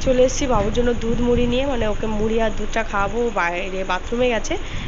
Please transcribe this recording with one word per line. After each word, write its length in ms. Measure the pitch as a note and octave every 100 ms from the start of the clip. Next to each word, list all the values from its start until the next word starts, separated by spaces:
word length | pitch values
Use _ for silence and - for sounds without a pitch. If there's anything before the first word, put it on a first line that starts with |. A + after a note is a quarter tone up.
চলে 220 | C4+ B3+
এসেছি 240 | B3+ - C#4
বাবুর 260 | A3+ G3+
জন্য 220 | G#3+ A#3+
দুধ 260 | A#3 A3+ A#3
মুড়ি 260 | A#3+ A#3+ B3
নিয়ে, 200 | B3 C#4
মানে 220 | B3+ G#3+
ওকে 180 | G#3 A3
মুড়ি 340 | G#3+ A3 A3
আর 100 | A3 G#3+
দুধটা 240 | G#3+ A3+
খাওয়াবো, 480 | G#3+ G#3 G3 A3 A#3+
বাইরে 500 | G3+ F3 F3 G3 F#3
বাথরুমে 440 | F#3+ F#3 - A#3 B3+
গেছে। 280 | A3 - E4 - -